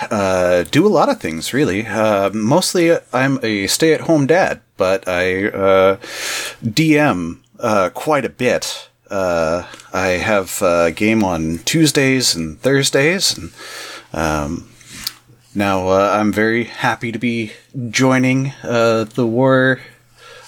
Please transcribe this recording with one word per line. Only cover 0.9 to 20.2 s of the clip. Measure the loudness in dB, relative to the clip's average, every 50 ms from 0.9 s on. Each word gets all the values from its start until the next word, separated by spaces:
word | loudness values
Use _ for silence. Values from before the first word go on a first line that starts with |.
| 4 4 2 2
of | 0 -2
things, | -4 -8 -6 -6 -8 -4 -2
really. | 0 0 0 0 -4 -4
Uh, | -4 -2 0 2 2 2 2 0 0
mostly | -2 -2 0 2 2 2 0 0 0 0 2 2 2 0 -2 _
I'm | -2 -2 0 0 -2 -2 -2
a | -2 -2 -2 -2 -2
stay-at-home | 0 2 2 2 2 0 0 0 2 2 2
dad, | 2 2 2 2 0 -2 -6 _ _ _
but | -2 0 0 0 0 -2
I, | -4 -2 0 0 0 0 -2 -2
uh, | -4 -2 0 2 4 4 6 6 4 2 0 -6 -14 -12 -10 -8 -8 -8 -8 -8 -10 -12 -6
D | -6 -4 0 2 2 4 4 4
M, | 4 2 0 -2 -4 -6 -8 -12 _ _ _ -6
uh, | -2 0 2 2 0 0
quite | -2 -6 -2 -2 0 0 -2
a | -4
bit. | -6 -2 0 0 0 0 -2 -6 -10 -12 -14 -20 _ _ _ _
Uh, | -4 -2 0 0 0 0 0 0 -2 -4 -4 -10 -16 -20 -20 -8
I | -4 -2 0 0
have | 0 0 0 0 0 0 0 -2 -6 -2
a | 0 2 2 4 2 0
game | 0 0 0 2 2 2
on | 2 0 0 -2 -2 -4 -4 -4
Tuesdays | -4 -2 2 2 2 2 2 2 0 2 0 0 0 -2 -2
and | -2 -6 -8 -10 -4
Thursdays, | -2 0 2 2 0 2 2 2 2 2 0 0 -2 -4 -4 -6
and, | -10 -14 -16 -18 -18 -16 -16 -16 -16 -16 -16 -18 -16 _
um, | -6 -4 -2 -2 -2 -2 -2 -4 -6 -8 -10 -16 -20 -20 -20 -20 -18 -14 -14 -14 -14 -16 _ _ -20 _ _ _ -4
now, | -2 0 0 0 0 2
uh, | 2 4 4 4 4 2 2
I'm | 0 0
very | 0 0 0 0 0 -2 -4
happy | -6 -8 -4 -2 -2 -2 -2 -6 -8
to | -6 -4
be | -4 -4 -4 -4 -6 -8 -10 -18 _ _ -12 -10 -10 -6
joining, | -2 0 2 4 4 2 2 2 0 0 -2 -4 -6 -8 -6
uh, | -2 0 2 2 2 2 0 -2
the | -4 -2 -2 -2
War, | 0 0 2 2 4 4 4 4 2 2 0 -4 -16 -20 _ _ _ _ _